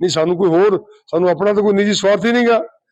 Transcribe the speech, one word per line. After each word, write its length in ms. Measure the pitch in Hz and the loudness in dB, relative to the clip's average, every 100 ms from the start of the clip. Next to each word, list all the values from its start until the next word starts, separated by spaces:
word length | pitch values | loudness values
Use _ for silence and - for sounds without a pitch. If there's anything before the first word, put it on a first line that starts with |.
ਨਹੀਂ 80 | 175 | -4
ਸਾਨੂੰ 280 | 156 160 180 | -2 -2 0
ਕੋਈ 120 | 190 | 2
ਹੋਰ, 360 | 165 208 180 - - _ | 2 2 0 -6 -20 _
ਸਾਨੂੰ 220 | 165 180 | -2 -2
ਆਪਣਾ 240 | 165 202 | 0 -2
ਤਾਂ 100 | 208 | 0
ਕੋਈ 100 | 208 | 0
ਨਿੱਜੀ 200 | 196 202 | 0 0
ਸਵਾਰਥ 320 | 196 190 208 220 | -2 0 0 0
ਹੀ 60 | |
ਨਹੀਂਗਾ। 280 | 240 233 226 - _ _ | 0 2 0 -4 _ _